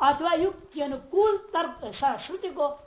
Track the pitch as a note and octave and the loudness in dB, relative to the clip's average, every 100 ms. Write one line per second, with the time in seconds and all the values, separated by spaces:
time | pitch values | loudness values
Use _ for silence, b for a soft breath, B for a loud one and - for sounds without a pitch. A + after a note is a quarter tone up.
0 | C4+ C#4+ E4 D#4+ F#4 - - - C#4+ C4+ | 2 2 2 2 0 -2 -12 -6 -6 -6
1 | - F#4 G#4+ G4+ - E4 E4+ F4 A3 F#3+ | -2 2 4 2 -2 -4 -4 -6 -12 -2
2 | C#4 B3+ - F#4+ F#4+ C4+ C#4+ D4 | -2 -2 -6 -8 -8 -2 -2 -2